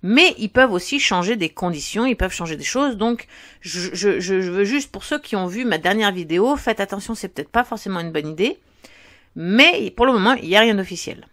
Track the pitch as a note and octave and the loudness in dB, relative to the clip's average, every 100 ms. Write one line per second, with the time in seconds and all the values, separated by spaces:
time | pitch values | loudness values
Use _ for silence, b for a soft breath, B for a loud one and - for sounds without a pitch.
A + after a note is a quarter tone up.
0 | F3+ A#3+ F4+ - G#3 B3 B3+ F3+ - C#4 | 4 4 4 2 -2 4 4 2 -2 -2
1 | - F#3 F3+ A3+ D#3+ - F3+ D#3 - G3+ | 0 0 0 -2 -4 -4 -4 -4 -6 -2
2 | B3 A#3+ F#3 - E3+ D#3 - B3+ C#4+ G#3+ | -2 0 -2 -4 -8 -6 -4 -2 -2 0
3 | A3+ A#3 - B B B F3+ F3+ F3 F3+ | -2 -2 -8 B B B -10 -8 -6 0
4 | G3+ D3+ F3+ F#3+ F#3 F3+ G3+ C#4 C#4 G3+ | 0 0 0 -2 0 0 0 0 -4 -12
5 | - D4 - G3+ F3+ G3 B3+ D#3+ E3 G#3 | -6 -6 -4 -4 -4 -4 -2 0 2 2
6 | G#3 F#3 D#3+ E3+ A3+ C#4+ - A3 G3 G3 | 2 -2 -2 2 2 2 -2 -2 -4 -6
7 | G3 A3+ F#3 - D3+ A#3 B3 A3 - F#3 | -8 -10 -8 -10 -2 -2 -2 -6 -6 -6
8 | E3 E3 D3+ D#3+ A3+ - b b b b | -4 -6 -6 -2 -2 -2 b b b b
9 | b b b - E3+ G#3+ D#4 D4+ G3 - | b b b -8 0 6 6 4 -4 2
10 | B3 A#3+ G3+ C4 D#3 G3 A3+ G#3 F#3 F3 | 4 4 4 2 2 4 6 4 -2 -8
11 | - - - | -10 -12 -20